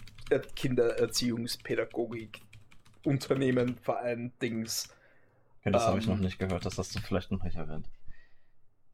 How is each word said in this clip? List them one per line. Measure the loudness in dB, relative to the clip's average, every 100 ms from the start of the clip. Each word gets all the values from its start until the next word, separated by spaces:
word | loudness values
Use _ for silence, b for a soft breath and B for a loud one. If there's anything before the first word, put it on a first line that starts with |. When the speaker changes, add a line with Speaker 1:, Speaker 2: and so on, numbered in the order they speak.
| -10 -12 2
Speaker 1:
Er-, | 2
Kindererziehungspädagogik, | 2 -2 2 4 4 4 2 2 2 0 -2 -6 -2 -2 -2 -2 -4 -4 -10 -14 -20 -20 -20 -20 -20 -4 0
Unternehmen, | 2 2 2 4 4 2 0
Verein, | -2 -2 -2 -4 -6 -4
Dings. | -4 -2 -4 -4 -6 b b b b b b -6
Speaker 2:
Okay, | 2
das | 4 4
habe | 2
ich | 2
Speaker 1:
Ähm, |
Speaker 2:
noch | 2
nicht | 0 0
gehört, | -2 -2 -2
das | -4
hast | -4 -6
du |
vielleicht | -2 -2 -2
noch | -2
nicht | 0 0
erwähnt. | -2 -4 -4 -6 b b b b b -20 -20 _ -20